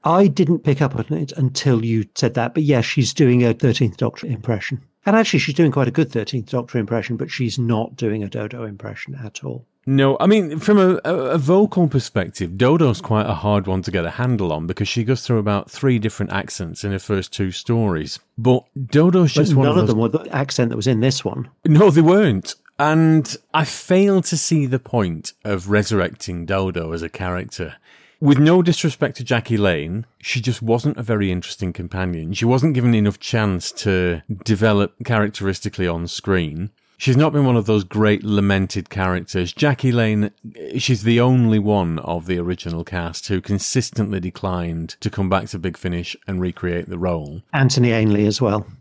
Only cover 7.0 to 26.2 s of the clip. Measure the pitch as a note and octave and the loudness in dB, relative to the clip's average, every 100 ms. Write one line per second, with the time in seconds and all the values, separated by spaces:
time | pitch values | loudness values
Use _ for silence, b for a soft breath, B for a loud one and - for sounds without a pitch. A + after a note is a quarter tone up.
7 | - A2+ - - A#2+ C3 A#2 A2 A#2 - | -4 -6 -8 -4 -4 -2 0 0 -2 -4
8 | A2+ G#2+ G2+ A#2 G#2+ B2 A2 G2+ A2 G#2 | -4 -4 -6 -8 -10 -10 -14 -12 -14 -14
9 | - C3+ A2 - C3+ B2 _ _ - C3+ | -14 -14 -14 -12 -12 -12 _ _ 0 2
10 | C#3 C3+ F3+ G#3+ E3+ D#3 G3+ G#3 F#3 F#3 | 4 4 4 4 2 -2 4 6 6 2
11 | D3 F3 C3 D#3+ C3+ F#3 G#3 F#3 D#3+ C3 | 0 -2 0 0 4 4 4 2 2 0
12 | - G#2+ F#2 - F2+ F#2+ B2 E3 D3 G#2 | -2 -4 -6 -6 -8 0 2 4 2 2
13 | - G#2+ G#2+ F#2+ G#2 G#2 F#2+ F#2+ F2+ F2+ | -2 -2 0 -2 0 0 0 -4 -2 -4
14 | E2 F#2+ B2 A#2 F2+ D#2 E2+ - G2+ A#2+ | -4 -4 -2 -2 -2 -4 -6 -4 -4 -2
15 | A2+ B2+ - A#2 G#2 G2+ - - C3+ A#2+ | -2 -4 0 -2 0 -2 -4 -2 0 2
16 | G#2+ - G2+ F#2+ - - E2+ D#2 G2+ G2 | -2 -4 -4 -4 -6 -10 -10 -8 -6 -6
17 | - G2 F2+ - F#2+ F2+ - A#2 G#2+ D#2+ | -4 -4 -4 -4 -4 -4 -2 0 0 -2
18 | C#2+ - _ - A#2 B2+ _ - B2+ C#3+ | -6 -12 _ -2 2 2 _ -12 0 4
19 | F3 F3+ D#3+ D3 D3+ C3+ C#3 E3 G#2+ A2 | 4 4 4 2 2 4 4 4 2 2
20 | A2+ D#3+ - C3+ C3+ - A#2 A#2 G#2+ A2+ | 2 0 -4 -6 -4 -2 -2 0 0 2
21 | B2+ C#3 - - A#2+ _ E3 D3+ G3+ D3+ | 2 0 -6 -6 -12 _ 4 6 8 6
22 | D#3+ G3 F#3+ F#2+ - - _ - D3 D#3+ | 6 6 4 0 -4 -16 _ -2 2 4
23 | D#3+ D#3+ C3+ - _ D#3 D3+ - - F#3 | 4 4 2 -10 _ -2 -2 -6 2 4
24 | G3+ F#3+ - E3 - D#3+ C3+ C3 - A#2+ | 4 2 0 -4 0 0 0 -2 -2 -2
25 | F#2 D#2+ - _ A2 G2 F2+ G#2 G2+ G#2 | -2 -4 -12 _ -6 -4 0 0 2 0
26 | F2+ - | -2 -6